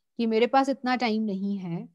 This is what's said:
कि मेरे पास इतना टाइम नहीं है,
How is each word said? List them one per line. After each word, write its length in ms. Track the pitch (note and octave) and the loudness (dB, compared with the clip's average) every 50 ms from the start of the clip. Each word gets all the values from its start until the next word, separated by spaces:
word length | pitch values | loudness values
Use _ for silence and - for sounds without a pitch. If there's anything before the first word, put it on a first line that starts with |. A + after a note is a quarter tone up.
| _ _ _ - | _ _ _ -2
कि 80 | A#3 | 0
मेरे 200 | A3+ A3 A3 A#3+ | 2 2 2 4
पास 220 | A#3+ - C4+ C4+ C#4 | 4 4 4 2 2
इतना 260 | C4 C4 - B3 B3+ | 0 -2 -2 -2 -2
टाइम 260 | B3 B3 A3+ G#3+ A3 | 0 0 0 0 0
नहीं 340 | A3 G#3+ F#3+ F#3+ G3 G3+ G3+ G3 | -2 -2 -4 -4 -4 -4 -4 -4
है, 300 | F3+ F3 E3+ F#3 A#3 C4 | -4 -6 -6 -6 -8 -10